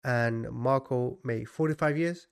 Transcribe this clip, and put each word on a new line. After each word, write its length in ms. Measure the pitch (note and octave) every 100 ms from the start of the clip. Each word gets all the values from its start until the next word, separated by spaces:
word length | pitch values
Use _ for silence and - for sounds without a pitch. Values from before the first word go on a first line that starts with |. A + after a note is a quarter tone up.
And 460 | C3 B2 A#2 A2+ A2+
Marco, 680 | A#2+ B2 C3+ - B2+ B2 -
mate, 240 | B2+ A2+ A2+
forty-five 500 | - D#3 D3+ D3+ D3
years 300 | E3+ F3 -